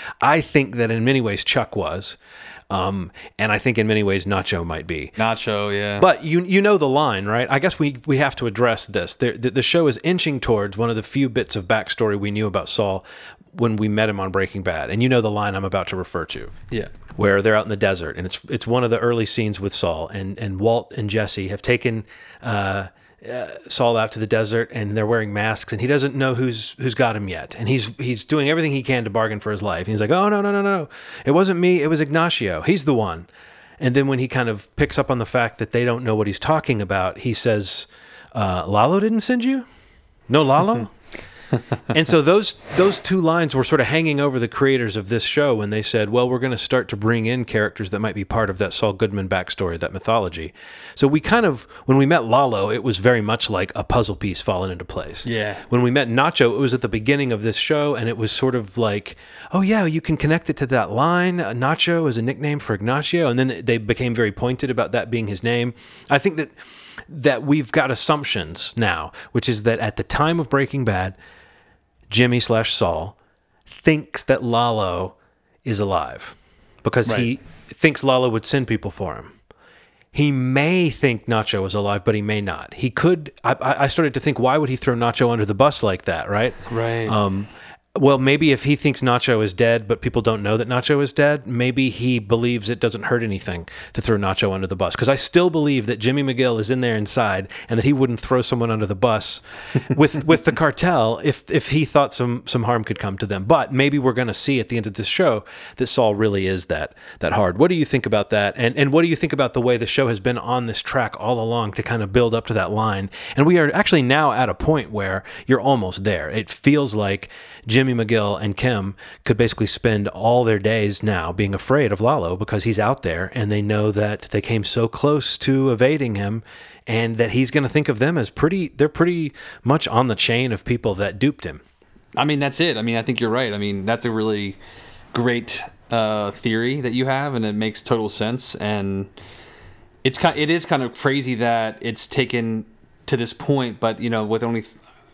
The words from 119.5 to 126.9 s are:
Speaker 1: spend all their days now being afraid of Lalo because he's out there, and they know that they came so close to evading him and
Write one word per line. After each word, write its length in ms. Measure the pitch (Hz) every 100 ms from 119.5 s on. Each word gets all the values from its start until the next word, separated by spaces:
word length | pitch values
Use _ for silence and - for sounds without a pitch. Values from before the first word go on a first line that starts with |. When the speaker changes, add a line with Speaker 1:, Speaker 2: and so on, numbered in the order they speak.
| - 107
Speaker 1:
spend 380 | - 120 104 98
all 340 | - 110 123
their 140 | 117 107
days 440 | 101 113 104 98
now 300 | 107 95 82
being 220 | 92 101
afraid 380 | 98 - 139 123
of 80 | 98
Lalo 360 | 113 143 87 92
because 280 | 107 107
he's 140 | 113 107
out 220 | 107 135
there, 280 | 92 82 92
and 180 | 127 104
they 80 | 104
know 300 | 104 107 107
that 300 | 101 104 107 -
they 80 | 104
came 240 | - 113
so 240 | 101 - 117
close 480 | - 147 147 - -
to 320 | - 135 135
evading 440 | 113 127 151 127 101
him 260 | 101 113 - - - -
and 300 | -